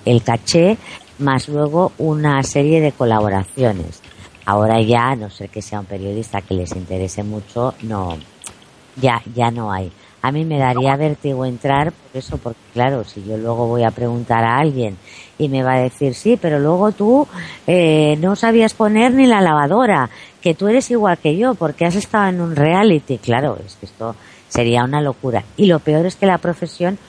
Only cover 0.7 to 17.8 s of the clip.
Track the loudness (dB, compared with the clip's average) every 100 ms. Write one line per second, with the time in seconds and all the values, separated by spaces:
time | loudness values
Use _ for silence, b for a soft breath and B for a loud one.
0.7 | 2 B B B -4 -2 0 -2 -2 0
1.7 | 0 -2 -2 -2 0 0 0 0 0 2
2.7 | 2 2 0 0 2 2 -2 -4 -2 -2
3.7 | -2 -8 -14 -20 B B -10 -2 0 2
4.7 | 2 2 2 2 -2 -8 -14 -14 -14 -10
5.7 | -12 -10 -10 -8 -8 -6 -8 -6 -6 -6
6.7 | -10 -8 -6 -6 -6 -8 -10 -8 -4 -4
7.7 | -4 -8 -6 -6 -8 -14 -20 -20 -20 -20
8.7 | _ _ -4 0 0 -4 -2 -2 -2 -4
9.7 | -6 -8 B B B -4 -2 -2 0 0
10.7 | 0 0 0 -2 -2 -4 -4 -4 -4 -2
11.7 | 0 -2 -6 -12 -12 -10 -10 -10 -12 _
12.7 | -2 -2 -2 -6 -12 -10 -6 -4 -2 -2
13.7 | 0 0 0 -4 -4 -2 0 2 2 0
14.7 | 0 -4 -8 B B B -6 -2 0 0
15.7 | 2 0 -2 -4 -2 0 0 0 0 2
16.7 | 2 0 0 2 2 2 -6 -16 B 0
17.7 | 2